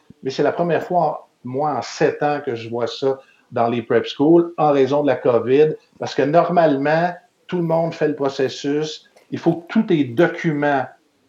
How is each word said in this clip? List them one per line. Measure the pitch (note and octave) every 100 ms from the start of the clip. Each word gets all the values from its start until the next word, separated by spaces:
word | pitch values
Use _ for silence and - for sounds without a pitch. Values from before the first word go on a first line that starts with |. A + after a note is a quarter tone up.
| _ -
mais | C3
c'est | C3+
la | D3
première | - E3+ D3+
fois, | - F3+ D3+
en, | - - _
moi, | B2+ B2+ D3
en | B2+
sept | A2 - D3+ -
ans | D3 D3 C3+
que | A2+
je | A2
vois | A#2 A#2
ça | - C3+ C3 - _ _
dans | A#2+ A#2
les | A#2+
prep | A2 A#2+ -
schools | - C#3+ E3+ E3+ -
en | D3+
raison | C#3+ C3 C#3+
de | D3
la | B2
covid, | C#3 A#2 G#2+ C3+ D#3 - _ -
parce | A#2 -
que |
normalement, | C3+ E3 E3+ F3+ D#3+ C3+ C#3+ D#3+ F3 F3 _ _ -
tout | F3
le |
monde | E3 E3 E3
fait | D#3+ D3+
le | D3
processus. | C#3 C#3 C3 - C#3+ D3 D#3 D3+ _ _ -
Il | -
faut | E3+
que | D#3+ -
tous | A3
tes | A3 E3
documents | B2+ A#2 E3+ E3+ E3+ C#3+ D3 C#3 B2+ - _ _